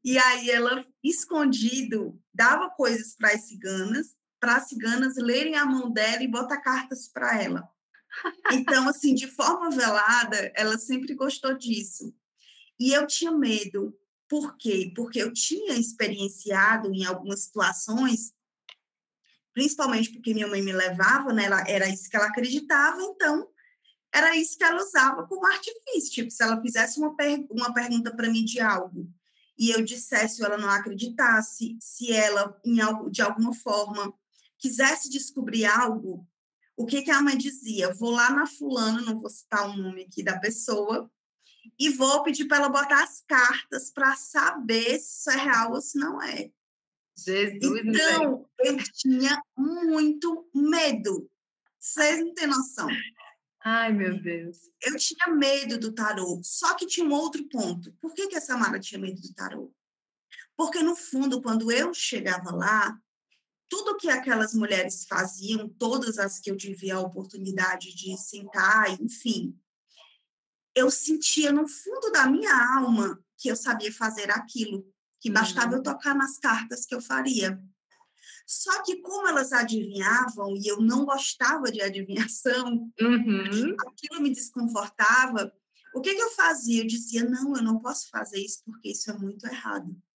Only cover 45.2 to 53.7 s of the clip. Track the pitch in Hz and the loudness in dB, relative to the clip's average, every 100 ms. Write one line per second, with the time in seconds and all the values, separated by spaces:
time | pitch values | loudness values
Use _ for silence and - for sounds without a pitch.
45.2 | 302 269 277 233 233 254 - 285 302 285 | 0 0 2 2 2 -2 -6 -4 -4 -6
46.2 | - - - _ _ _ _ _ _ - | -8 -8 -12 _ _ _ _ _ _ -12
47.2 | 185 190 202 202 262 220 220 262 320 330 | -4 0 0 0 0 0 2 4 4 4
48.2 | 294 262 - - 262 269 - - 262 254 | 2 -2 -8 0 0 0 -6 -2 2 4
49.2 | 269 294 - - 294 349 330 311 302 302 | 2 0 -4 -4 -2 0 0 2 2 2
50.2 | 339 330 - 277 294 330 311 226 208 190 | -2 -4 -4 2 2 4 2 0 -2 -6
51.2 | - _ _ _ _ _ - - 302 320 | -8 _ _ _ _ _ -6 2 2 2
52.2 | 330 339 302 262 269 - - - - _ | -2 -2 0 0 -2 -6 -4 -4 -8 _
53.2 | - _ _ _ 220 | -20 _ _ _ -2